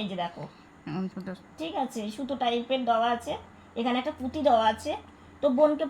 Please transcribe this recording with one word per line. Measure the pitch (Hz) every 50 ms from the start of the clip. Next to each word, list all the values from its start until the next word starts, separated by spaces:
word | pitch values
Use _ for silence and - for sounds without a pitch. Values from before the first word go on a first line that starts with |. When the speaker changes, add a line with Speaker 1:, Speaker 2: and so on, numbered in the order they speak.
Speaker 1:
এই | 214 185
যে | 190
দেখো, | 175 170 170 - - 147 - - - - - - - -
Speaker 2:
হুম, | 165 151 185 190 190 -
সুতো। | 190 180 190 180 - - - - -
Speaker 1:
ঠিক | 311 330 - 311 262
আছে, | 247 - 233 208 214
সুতো | 214 - 277 247 277 262
টাইপের | 254 240 233 240 233 - 262 262 247
দেওয়া | 233 233 226 233 240
আছে। | 240 233 - - - - - - - - - - -
এখানে | 233 233 247 240 254
একটা | 254 302 302 -
পুঁতি | 262 254 - 311
দেওয়া | 269 285 240 220 220 220
আছে। | 220 - - 294 381 427 - - - - - - - -
তো | - 294
বোনকে | 254 262 302 302 302 294 320